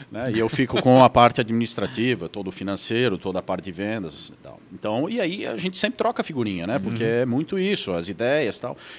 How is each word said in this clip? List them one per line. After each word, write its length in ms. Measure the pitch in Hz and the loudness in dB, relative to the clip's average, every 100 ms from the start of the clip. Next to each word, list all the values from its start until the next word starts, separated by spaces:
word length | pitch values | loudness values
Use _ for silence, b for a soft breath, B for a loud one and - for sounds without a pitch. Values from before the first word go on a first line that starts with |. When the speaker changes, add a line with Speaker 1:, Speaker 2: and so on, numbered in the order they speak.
| B | B
Speaker 1:
né? 200 | 104 127 | -10 -4
E 60 | 110 | 0
eu 80 | 113 | 0
fico 320 | - 131 123 | 0 0 4
com 220 | 131 127 | 8 10
a 60 | 123 | 10
parte 300 | 123 120 123 | 10 6 6
administrativa, 880 | 110 113 117 - 98 - 123 107 82 | -2 -2 -2 -2 -4 0 0 0 -4
todo 180 | 104 95 | -8 -10
o 40 | |
financeiro, 680 | - 98 95 - 117 123 92 | -8 -6 -6 -4 0 0 0
toda 220 | 98 92 | -4 -4
a 20 | |
parte 220 | - 92 95 | -4 -6 -6
de 60 | |
vendas 580 | 82 104 110 82 71 - | -6 -6 -6 -8 -12 -16
e 20 | - | -18
tal. 180 | - - - | -20 -20 -20
Então, 360 | - 107 113 165 | -10 -4 -2 -2
e 100 | 233 | -2
aí 240 | 175 196 - | -2 -4 -6
a 100 | - | -6
gente 200 | 185 - | -6 -2
sempre 200 | 208 - | -2 0
troca 260 | 220 240 | -2 -2
figurinha, 420 | 208 143 107 92 85 | -4 -4 -2 -2 -2
né? 140 | 131 | -2
Porque 240 | - 113 | -2 -2
Speaker 2:
Uhum. 60 | 113 | 0
Speaker 1:
é 160 | 117 127 | 0 0
muito 340 | 123 160 196 | -2 -2 -2
isso, 320 | 190 - - | -2 -2 -2
as 160 | 85 85 | -4 -4
ideias 480 | 85 120 151 120 - | -4 0 0 0 -4
e 40 | |
tal. 160 | 123 139 B | -8 -12 B